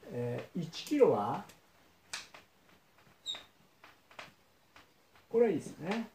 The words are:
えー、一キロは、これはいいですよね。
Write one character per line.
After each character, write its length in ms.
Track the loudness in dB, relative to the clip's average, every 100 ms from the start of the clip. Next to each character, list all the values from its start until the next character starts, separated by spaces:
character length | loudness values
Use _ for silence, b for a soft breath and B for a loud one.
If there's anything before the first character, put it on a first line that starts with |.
| -10
え 360 | -6 -4 -4 -6 -6
ー、 60 |
一 240 | -6 -8 -2
キ 140 | 6
ロ 120 | 6
は、 320 | 6 0 -4 -8 -20 _ -20 -20 -20 -12 -12 -12 -20 -20 _ -20 -20 _ -20 -20 -18 -12 -12 -12 _ -20 _ -20 -20 _ -18 -18 -20 _ _ _ -20 -20 _ _ -20 -2
こ 120 | 4
れ 60 | 6
は 60 |
い 40 | 4
い 20 |
で 60 |
す 80 | -4
よ 180 | -10 -4
ね。 180 | -4 -4